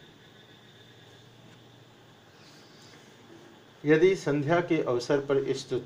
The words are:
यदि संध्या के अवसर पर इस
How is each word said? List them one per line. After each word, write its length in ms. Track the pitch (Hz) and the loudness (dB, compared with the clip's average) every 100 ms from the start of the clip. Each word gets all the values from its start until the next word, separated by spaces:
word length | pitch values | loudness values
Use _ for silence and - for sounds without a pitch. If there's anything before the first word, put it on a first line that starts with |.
| - - - - - - - - - - - - - - - - - - - - - - - - - - - - - - - - - - - - - - | -20 -20 -20 -20 -20 -20 -20 -20 -20 -20 -20 -20 -20 -20 -20 -20 -20 -20 -20 -20 -20 -20 -20 -20 -20 -20 -20 -20 -20 -20 -20 -20 -20 -20 -20 -20 -20 -6
यदि 300 | 147 156 180 185 | 2 4 4 2
संध्या 440 | - 143 139 170 | -2 -2 0 0
के 220 | 175 160 | 0 -2
अवसर 380 | 123 123 120 143 | 0 -2 0 -2
पर 160 | 135 139 | 0 -2
इस 300 | 135 127 - 123 | -2 -6 -6 -8